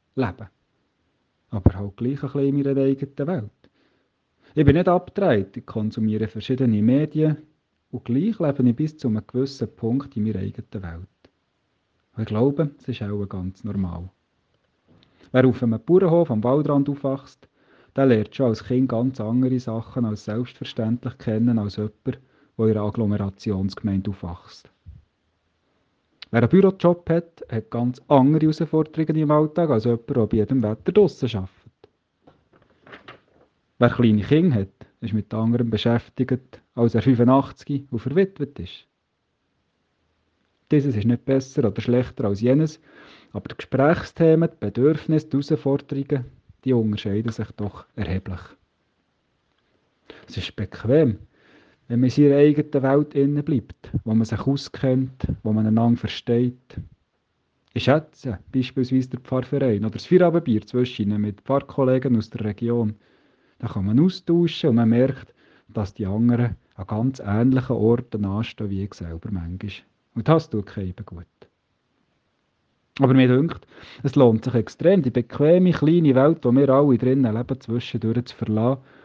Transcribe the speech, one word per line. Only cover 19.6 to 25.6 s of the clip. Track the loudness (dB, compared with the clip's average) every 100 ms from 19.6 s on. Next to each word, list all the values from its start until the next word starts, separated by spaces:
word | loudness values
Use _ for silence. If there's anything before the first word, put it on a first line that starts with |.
| -4 -8 -8 -4 -4
als | -4 -6
selbstverständlich | -6 -8 -10 -14 -6 -4 -4 -6 -10
kennen | -4 0 0 0
als | -2 -6
jemand, | -8 -8 -10
der | -10 _ _ _ -2 0
in | 0
einer |
Agglomerationsgemeinde | -2 -2 -2 -2 -4 -6 -6 -4 -4 -4 -4 -4 -4
aufwächst. | -8 -10 -14 -18 -20 -20 _ -20 -20 _ _ _ _ _ _